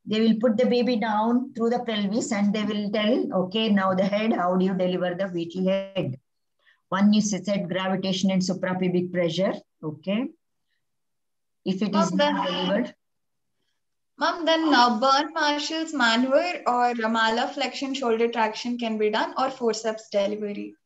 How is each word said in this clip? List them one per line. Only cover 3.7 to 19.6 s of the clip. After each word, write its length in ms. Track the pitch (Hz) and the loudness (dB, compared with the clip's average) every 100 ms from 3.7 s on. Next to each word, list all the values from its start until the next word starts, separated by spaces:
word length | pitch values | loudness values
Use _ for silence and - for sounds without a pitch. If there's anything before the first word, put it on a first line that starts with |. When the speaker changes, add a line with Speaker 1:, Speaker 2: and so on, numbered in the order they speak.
| 202 190 | 2 2
Speaker 1:
the 120 | 185 196 | 2 2
head, 280 | 202 220 | 0 0
how 220 | - 180 185 | 0 0 2
do 100 | 185 | 0
you 80 | |
deliver 400 | 185 180 180 180 | 0 0 0 -2
the 140 | 175 196 | -4 -4
fetal 380 | 175 165 180 185 | -4 -6 -2 0
head?" 500 | 196 196 196 175 127 _ _ _ _ _ _ - | 0 -2 -4 -4 -6 _ _ _ _ _ _ -6
One 240 | 185 208 | 2 4
you 80 | 214 | 4
said 480 | - 180 - 202 170 | 2 -2 -2 -4 -2
gravitation 600 | 180 190 190 190 185 196 | -4 -2 -2 -2 0 2
and 100 | 190 | 2
suprapubic 720 | 185 175 185 180 185 175 180 | 0 -2 -2 0 0 0 0
pressure, 400 | 175 170 165 196 202 - _ | 0 0 0 -2 -2 -10 _
okay? 460 | 160 151 - 208 285 - _ _ _ _ _ _ _ _ _ _ _ _ | -10 -8 -4 -4 -4 -8 _ _ _ _ _ _ _ _ _ _ _ _
If 200 | - 185 | -6 -2
it 120 | 202 208 | 0 2
is 160 | 220 | 2
Speaker 2:
Ma'am, 60 | 185 | 2
Speaker 1:
not 0 | |
Speaker 2:
then 360 | 294 185 175 | 2 0 -2
Speaker 1:
delivered. 420 | 180 185 202 254 - _ _ _ _ _ _ _ _ _ _ _ - | -2 0 0 -2 -8 _ _ _ _ _ _ _ _ _ _ _ -4
Speaker 2:
Ma'am, 280 | 294 349 320 | -2 0 2
then, 280 | 320 320 | 2 4
uh, 260 | 254 240 220 | 6 6 4
Burn 340 | 262 269 302 | 2 2 0
Marshall's 600 | 330 302 294 294 320 320 | -2 0 0 -4 -6 -6
maneuver 680 | 302 233 226 262 277 349 330 - | 0 2 2 2 2 0 -2 -2
or 280 | 247 247 233 | 0 0 0
malar 540 | 220 226 226 233 277 | -2 2 2 2 -2
flexion 420 | - 254 - 269 | -4 -6 -4 -6
shoulder 340 | 269 240 226 233 | -4 0 2 0
traction 480 | 233 220 214 240 240 | 0 -2 -2 -6 -4
can 180 | 233 220 | -4 -2
be 120 | 214 | 0
done 220 | 214 320 - | 0 -2 -2
or 120 | 262 | -4
forceps 580 | 262 | -2